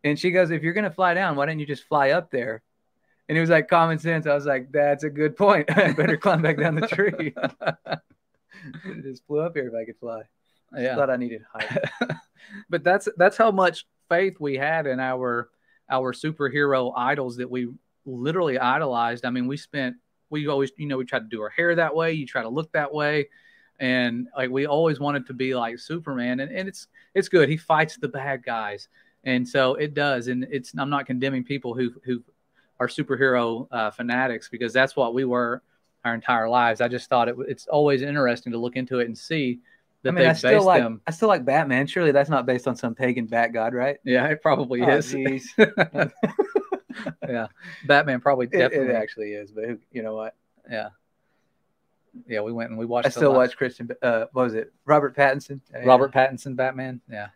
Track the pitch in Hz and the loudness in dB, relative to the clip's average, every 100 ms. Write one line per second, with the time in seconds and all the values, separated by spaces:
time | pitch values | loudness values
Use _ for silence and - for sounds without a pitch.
0 | 147 147 185 180 175 160 160 180 208 165 | -2 0 2 2 2 0 -2 -2 -4 0
1 | 185 175 190 143 143 156 147 139 _ 151 | 0 2 0 -2 -2 -4 -6 -8 _ 2
2 | 135 165 170 127 120 110 _ _ _ _ | 4 2 -2 -6 -6 -8 _ _ _ _
3 | _ _ - 156 165 165 151 170 165 160 | _ _ -2 0 4 4 4 4 4 2
4 | 160 160 151 143 143 135 131 147 147 143 | -2 -2 0 0 0 -2 0 0 2 2
5 | 151 143 151 151 202 190 147 165 170 147 | -2 -2 -2 4 4 4 4 2 2 2
6 | 147 160 202 165 156 156 160 156 220 156 | 0 2 2 2 2 2 0 0 -2 0
7 | 202 - 156 - - - - - - 165 | -2 -2 -8 -6 -8 -4 -6 -6 -10 -12
8 | _ _ _ _ _ 196 160 160 190 165 | _ _ _ _ _ -20 -18 -14 -14 -14
9 | 135 127 _ 147 165 156 123 113 113 113 | -14 -16 _ -4 -2 -4 -6 -8 -10 -12
10 | 120 113 113 _ _ _ _ 139 123 127 | -12 -12 -14 _ _ _ _ -6 -4 0
11 | 135 127 120 110 - 110 - 123 - - | 0 0 -4 -8 -14 -12 -6 -4 -4 -6
12 | - - _ _ - 202 - 170 143 196 | -6 -6 _ _ -20 -20 -6 -2 2 0
13 | 208 - 185 202 226 190 180 165 - _ | 0 2 2 6 2 4 2 0 -18 _
14 | _ 170 196 185 147 131 143 160 147 127 | _ 0 0 -2 -6 -2 -2 -2 -2 -2
15 | 131 127 127 120 120 _ _ _ _ 131 | -2 -2 -2 -2 -6 _ _ _ _ -2
16 | 131 120 156 156 143 147 143 135 123 127 | -2 -4 -6 -2 -2 0 2 2 0 -2
17 | 123 143 127 120 123 127 120 - _ _ | -2 -2 -4 -6 -6 -4 -6 -10 _ _
18 | - 123 135 175 165 127 123 139 147 120 | -14 -6 -2 0 0 0 0 0 0 0
19 | 117 120 127 123 123 147 - 143 127 123 | -2 -2 -6 -4 -4 -6 -10 -6 -6 -8
20 | _ _ _ 151 147 139 135 - 147 131 | _ _ _ -6 -2 -2 -2 -4 -6 -6
21 | 123 131 110 113 104 - 170 170 160 151 | -2 -4 -4 -8 -6 0 2 4 2 2
22 | 165 160 127 - 113 135 160 156 143 151 | 0 -2 -4 -6 -4 -6 -4 -4 -2 -2
23 | 147 151 139 _ _ _ _ _ 131 127 | 0 0 -4 _ _ _ _ _ 0 0
24 | 120 117 123 139 131 131 147 147 165 151 | 0 -2 -8 -6 -2 -2 0 2 2 0
25 | 143 143 127 127 131 127 117 120 - 165 | -2 -4 -6 -6 -4 -2 -4 -8 -10 -10
26 | 165 131 120 127 139 - 190 - - _ | -6 -4 -4 -4 -6 -8 -8 -10 -20 _
27 | _ 196 190 180 143 160 - 156 156 - | _ -2 4 4 4 2 2 2 2 -2
28 | 143 139 139 135 123 117 107 104 - _ | -8 -6 -6 -8 -6 -6 -6 -10 -16 _
29 | _ _ 131 127 123 143 127 143 151 147 | _ _ -2 -2 0 2 2 0 -4 -2
30 | 147 127 120 123 131 143 - 156 139 143 | 0 0 -2 -4 -4 -8 -8 -8 -4 -4
31 | 135 127 135 131 123 127 123 120 120 120 | -4 -4 -2 -4 -6 -6 -6 -4 -4 -4
32 | 127 120 - _ _ _ _ _ 123 - | -6 -6 -6 _ _ _ _ _ -4 -4
33 | 143 127 135 123 117 113 127 123 107 - | -4 0 2 2 0 -2 -6 -4 -4 -4
34 | 120 123 131 113 - 117 120 123 131 - | -4 -2 -2 -4 -10 -8 -2 2 2 2
35 | 120 120 131 123 120 123 _ _ _ _ | 0 0 0 0 -2 -4 _ _ _ _
36 | 120 117 123 120 113 123 120 110 120 123 | -6 -4 0 0 2 2 2 2 -2 -2
37 | - 127 117 123 139 135 - 147 147 135 | 0 2 2 -2 -8 -10 -2 2 4 2
38 | 139 143 127 120 127 117 120 127 127 127 | 0 0 0 0 -4 -6 -4 -6 -4 -2
39 | 120 113 - 160 131 120 _ _ _ _ | -2 -6 -6 -2 -2 -4 _ _ _ _
40 | 131 175 165 160 - 214 190 170 117 113 | -2 4 6 6 6 6 8 6 4 -4
41 | - 165 220 180 127 143 147 127 139 185 | -8 0 2 4 4 2 2 0 0 2
42 | 165 143 143 143 123 123 131 123 120 113 | 4 4 4 2 2 0 0 -2 -4 0
43 | 127 123 113 117 117 117 113 123 135 143 | 0 0 0 0 0 0 -2 0 -2 -2
44 | - 123 143 151 160 143 131 123 123 143 | 0 2 2 0 2 2 0 2 4 4
45 | 156 139 135 135 - - 214 - - 147 | 2 -2 -2 -4 -6 4 4 4 0 2
46 | - - 220 - 392 403 392 392 _ - | -2 0 -4 0 0 -2 -4 -10 _ -12
47 | - - - 120 110 _ - - 143 143 | -12 -10 -6 -6 -6 _ -20 -14 4 4
48 | 151 127 143 135 123 - 127 151 131 117 | 4 0 2 2 2 2 2 2 0 0
49 | 110 - 104 104 98 107 113 110 _ 127 | -2 -6 -8 -8 -12 -10 -8 -10 _ -10
50 | 110 110 110 _ _ _ - 113 107 _ | -8 -8 -10 _ _ _ -10 -10 -10 _
51 | _ _ _ _ _ _ _ _ _ _ | _ _ _ _ _ _ _ _ _ _
52 | _ - 240 110 107 117 117 110 113 120 | _ -20 -8 -6 -4 -6 -8 -8 -4 0
53 | 120 120 147 131 123 - 127 - 120 123 | 0 2 4 4 2 0 -6 -6 -12 -4
54 | 127 113 113 127 123 110 113 _ - 151 | -2 0 -2 -2 -2 -2 -8 _ 2 4
55 | 143 123 139 139 - 139 _ 123 123 127 | 4 2 2 2 -6 -16 _ -2 6 6
56 | 135 135 135 139 143 127 131 131 131 127 | 6 4 2 0 -8 -2 -2 -2 -8 -10
57 | - 110 104 | -12 -12 -12